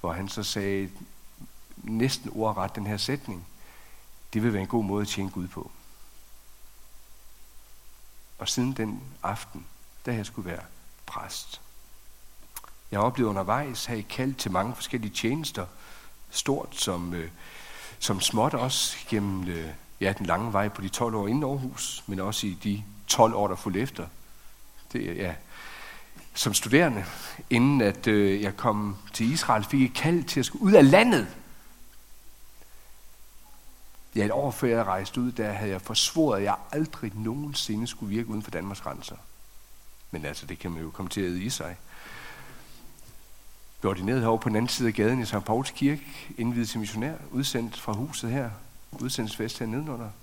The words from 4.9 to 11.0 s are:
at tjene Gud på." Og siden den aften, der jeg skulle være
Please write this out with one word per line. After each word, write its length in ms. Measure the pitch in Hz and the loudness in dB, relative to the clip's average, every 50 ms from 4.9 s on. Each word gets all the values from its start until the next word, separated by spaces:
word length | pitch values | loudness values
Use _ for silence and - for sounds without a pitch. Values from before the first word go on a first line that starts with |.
| 98 104 | 0 0
at 60 | 104 | 0
tjene 220 | 101 - 101 98 95 | -2 -2 -4 -4 -4
Gud 180 | - 92 87 | -4 -6 -6
på." 240 | 87 - 82 - - - - - - - - - - - - - - - - - - - - - - - - - - - - - - - - - - - - - - - - - - - - - - - - - - - - - - - | -6 -8 -10 -10 -10 -14 -18 -18 -20 -18 -18 -18 -16 -16 -18 -18 -16 -18 -18 -18 -18 -18 -16 -16 -18 -16 -18 -18 -16 -16 -18 -16 -16 -18 -18 -16 -18 -16 -16 -18 -16 -16 -18 -16 -16 -18 -16 -16 -16 -16 -16 -18 -16 -16 -18 -16 -16 -12
Og 120 | - 107 - | -6 -4 0
siden 240 | - - 123 131 131 | 2 2 2 2 2
den 280 | 123 110 107 104 101 131 - - - - | 0 -2 -2 -2 -6 -8 -12 -10 -4 -4
aften, 420 | 92 104 - - - - - - - - - - - - - - | -2 -2 -4 -6 -10 -12 -12 -12 -12 -16 -16 -18 -18 -16 -8 -4
der 60 | 127 | -2
jeg 140 | 120 110 101 | -2 -2 -2
skulle 240 | - - - 95 90 | -4 -6 -8 -6 -6
være 140 | 87 87 - - - - - - - - | -6 -6 -8 -12 -16 -18 -18 -18 -18 -16